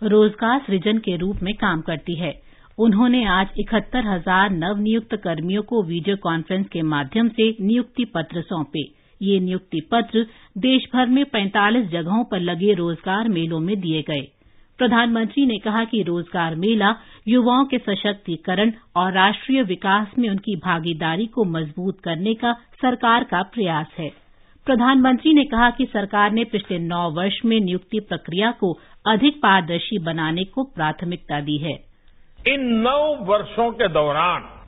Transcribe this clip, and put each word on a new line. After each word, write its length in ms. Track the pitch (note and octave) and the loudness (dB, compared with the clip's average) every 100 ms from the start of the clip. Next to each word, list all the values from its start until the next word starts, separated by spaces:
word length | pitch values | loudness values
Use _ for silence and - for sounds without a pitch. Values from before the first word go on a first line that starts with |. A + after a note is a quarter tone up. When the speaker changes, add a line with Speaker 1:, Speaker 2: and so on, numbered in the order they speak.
Speaker 1:
रोजगार 540 | G#3+ G#3+ G#3+ G#3 A3+ C4+ | 2 4 4 2 0 0
सृजन 380 | C4+ F#3+ G#3 A3 | 0 0 0 0
के 180 | G#3+ E3+ | -2 -2
रूप 260 | F#3+ G3+ | -2 -4
में 120 | F3+ - | -4 -2
काम 240 | G#3 E3 | -2 -2
करती 340 | D#3+ D#3 - | -4 -6 -6
है। 180 | E3 E3+ - - - - - | -6 -6 -8 -16 -20 -12 0
उन्होंने 460 | A3+ G3+ B3 B3 G#3 | 2 4 4 2 2
आज 200 | F#3 F#3+ - | 0 0 -4
इकहत्तर 480 | G3+ A3 G3+ B3 G#3+ | -2 -2 -2 -4 -2
हजार 440 | F3+ F#3 F#3 G3+ | -2 0 2 2
नवनियुक्त 640 | F3 E3+ G#3 G#3 A3+ A3+ - | 0 -2 -2 0 0 -2 -6
कर्मियों 460 | F3 D#3+ E3+ G3+ | -4 -4 -2 -2
को 200 | G#3 A#3 | -2 -2
वीडियो 340 | E3 E3+ F3+ G3 | -2 -2 -2 -2
कॉन्फ्रेंस 500 | F3+ D#3+ D#3 F#3+ G3 | -2 -2 -2 -4 -4
के 140 | E3+ | -2
माध्यम 440 | D#3 D3 C#3 A3 A#3 | -2 -2 -2 0 0
से 180 | A3+ A3 A3 | 2 0 2
नियुक्ति 440 | G3 A#3+ A#3 - | 0 0 -2 -4
पत्र 380 | A#3 E3 D#3+ E3+ | -4 -4 -6 -6
सौंपे। 400 | D#3 F3 C#3+ D#3+ C3+ _ _ - | -6 -6 -6 -6 -8 _ _ -6
ये 180 | G3 G3 | 0 2
नियुक्ति 400 | F#3 F#3 - D#3+ D#3 | 0 -4 -6 -8 -2
पत्र 340 | A#3 A3+ A3 A3+ - - F#3+ | -2 0 -2 -2 -6 -16 -4
देश 300 | B3+ C4 - | 2 2 0
भर 120 | B3 B3 | 0 2
में 180 | C4 | 2
पैंतालीस 640 | C#4 A3 G3 G#3 G3+ A#3+ G3 | 2 -2 0 2 2 2 0
जगहों 340 | E3+ E3 A3 | -4 -2 -2
पर 160 | A#3+ F#3+ | -2 -2
लगे 340 | F3 E3+ G3+ | -2 0 2
रोजगार 540 | F#3+ E3+ E3 F#3 G3 A3+ | 2 0 -4 -2 -2 0
मेलों 320 | E3+ E3 E3 | -2 -2 -2
में 180 | E3+ G#3 | -2 -2
दिए 220 | F3 D#3 | -2 -4
गए। 180 | D3 C#3+ C#3 _ _ - - - | -4 -6 -8 _ _ -20 -14 -2
प्रधानमंत्री 680 | B3+ A#3 A#3+ A3+ A3 C#4+ C4+ | 2 4 2 0 -2 0 0
ने 120 | G#3 | 0
कहा 260 | A3 G#3+ | -2 -2
कि 180 | A3+ A3 | -2 -2
रोजगार 520 | F3+ E3+ E3+ F#3 E3 E3 | -2 -2 -4 -4 -2 0
मेला 380 | G3+ A3 G3+ A3 - - G#3+ | 0 2 2 0 -6 -10 2
युवाओं 360 | B3 A#3+ B3 | 4 4 4
के 140 | C4+ B3+ | 2 0
सशक्तिकरण 920 | - G3 G#3 G3+ - E3 - F#3 A3+ A3 - F3 | -2 -4 -2 -4 -6 -6 -2 0 0 0 -6 -2
और 160 | F#3 | 0
राष्ट्रीय 500 | F#3+ G3 G#3 - C4+ | 4 4 2 0 0
विकास 540 | G3+ F3+ G3 G3+ G#3 - | 0 -2 0 0 0 0
में 100 | A3+ | 0
उनकी 260 | F#3+ G#3+ F#3 | 0 -2 -4
भागीदारी 600 | F#3 E3+ E3 D#3 E3 E3+ A3+ | -2 -2 -2 -2 -2 -2 -2
को 180 | B3 F#3+ | -2 -2
मजबूत 500 | E3 D#3 E3+ F#3 - | -2 -4 -4 -6 -4
करने 300 | F3 D#3+ G3+ | -4 -2 -2
का 180 | A3+ A#3+ A#3 - - | 0 0 -2 -6 -4
सरकार 420 | B3+ B3 A#3 A#3 | -2 0 2 2
का 180 | B3+ F3+ G3 | 2 -2 -4
प्रयास 320 | A#3 F#3 D#3 D#3 - | -2 -2 -2 -4 -8
है। 120 | E3+ - _ _ - - - | -10 -12 _ _ -20 -10 0
प्रधानमंत्री 680 | A#3+ B3 C4+ B3+ B3+ D#4 | 2 4 6 4 4 6
ने 100 | D4 | 4
कहा 240 | C4 A3+ A#3+ | 4 2 2
कि 140 | A#3+ B3+ | 2 -2
सरकार 460 | G#3+ G3+ G#3 G#3 | -2 -2 2 2
ने 120 | A3 | 2
पिछले 340 | A3+ G3+ - F3+ | -2 -4 -4 -4
नौ 300 | E3 F3 F3 | -4 -2 -2
वर्ष 300 | D#3 G3 - | -2 -4 -2
में 140 | A3+ A3 | 2 2
नियुक्ति 400 | F#3 F3+ - G#3+ | 2 -2 -4 -6
प्रक्रिया 500 | G#3 E3+ - E3+ A3+ A#3+ | -4 -8 -6 -2 0 0
को 120 | F#3+ D#3 - - | -2 -2 -10 -6
अधिक 320 | G#3 A3 C#4+ - | 0 4 2 2
पारदर्शी 640 | G#3+ F#3+ E3 E3+ - G#3 | 4 4 2 -4 -4 -4
बनाने 380 | E3 E3 D#3+ E3 | -4 -4 -2 -2
को 180 | F#3+ C4 C4+ | -4 -6 -6
प्राथमिकता 680 | - D#3 D#3 F3 F3 - D3 | -4 -4 -4 -6 -8 -6 -6
दी 160 | C#3+ D3 | -4 -4
है। 140 | D#3 - - _ - - - - B3 | -4 -8 -12 _ -20 -20 -20 -6 -2
Speaker 2:
इन 180 | C#4 B3+ A3 | -2 0 0
नौ 180 | A#3+ C#4+ D4+ C#4 | 0 0 0 -2
वर्षों 460 | F#3+ G#3 F3+ - A#3 | 0 -2 -2 -2 -2
के 160 | A3+ G#3 | 0 0
दौरान 540 | D#3 D3 D3 F3 D#3 - - | 2 2 2 0 -2 -6 -20